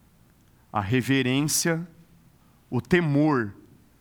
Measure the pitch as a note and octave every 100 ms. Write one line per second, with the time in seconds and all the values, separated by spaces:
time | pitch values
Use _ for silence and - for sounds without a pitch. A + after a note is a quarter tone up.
0 | _ _ _ _ _ _ _ G#2+ G2 B2+
1 | A2 C3+ B2 C3+ D3 - E3+ E3 F3 -
2 | - - _ _ _ _ _ B2 - F3
3 | D#3+ C#3+ D3+ C3+ G#2 - - - _ _